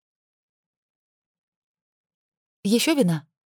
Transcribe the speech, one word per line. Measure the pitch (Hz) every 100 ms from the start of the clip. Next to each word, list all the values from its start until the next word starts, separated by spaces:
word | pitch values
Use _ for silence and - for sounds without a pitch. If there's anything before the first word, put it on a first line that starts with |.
| _ _ _ _ _ _ _ _ _ _ _ _ _ _ _ _ _ _ _ _ _ _ _ _ _ _
«Ещё | 196 226 311 302
вина?» — | 180 160 - _ _